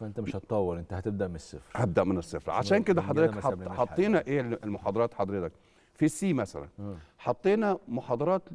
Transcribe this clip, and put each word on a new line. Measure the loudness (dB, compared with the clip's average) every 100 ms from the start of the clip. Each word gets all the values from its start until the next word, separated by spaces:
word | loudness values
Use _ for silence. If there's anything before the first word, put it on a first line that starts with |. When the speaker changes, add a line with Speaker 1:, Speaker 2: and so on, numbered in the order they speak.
Speaker 1:
فانت | -10 -6
مش | -6 -6
هتطور، | -2 0 0 -2
انت | -6
هتبدا | -6 -4 -2 -4
من |
الصفر. | -6 -12 -16 -8 -2
Speaker 2:
هبدا | 2 4
من | 4 2
الصفر. | -2 -6 -2
Speaker 1:
عشان | 0
Speaker 2:
عشان | 4 4
كده | 4 2
Speaker 1:
من | 2
Speaker 2:
حضرتك | 4 2
Speaker 1:
ما | 2
Speaker 2:
حط-، | -2
Speaker 1:
سابلناش | -2 -4 -2
Speaker 2:
حطينا | 0 2 4 4
Speaker 1:
حاجة. | 2
Speaker 2:
ايه | 0
المحاضرات | 0 -4 -4 -4 -2 2 0
حضرتك؟ | 0 -2 -2 -4 -8 _ _ _
في | 0
السي | 0 2 0
مثلا | 0 -2 -6 -12 -10
Speaker 1:
آه. | -10 -10 -14 _
Speaker 2:
حطينا | -4 0 2 2 2 -2 -4
محاضرات | -6 -2 -2 0 0 -4